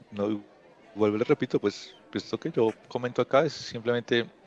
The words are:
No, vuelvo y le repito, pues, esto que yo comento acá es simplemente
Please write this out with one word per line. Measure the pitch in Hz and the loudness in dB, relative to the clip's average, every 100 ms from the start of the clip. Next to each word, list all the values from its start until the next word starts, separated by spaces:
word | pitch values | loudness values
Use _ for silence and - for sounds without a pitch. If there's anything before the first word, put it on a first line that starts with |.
| - | -12
No, | 104 104 104 - - - - - | -4 -2 -2 -8 -20 -20 -20 -14
vuelvo | 104 104 107 | 0 2 2
y | |
le | |
repito, | 127 147 127 131 | 2 2 0 0
pues, | 104 - - - - | -2 -4 -10 -20 -10
esto | 101 - 113 | -8 -6 -6
que | 165 | -4
yo | 143 110 - - | 0 0 0 -8
comento | 123 123 123 | -6 -4 -2
acá | 120 135 | 2 2
es | 156 | 2
simplemente | - - 117 113 120 - 120 113 - | -2 -10 -6 -2 -2 0 0 0 -8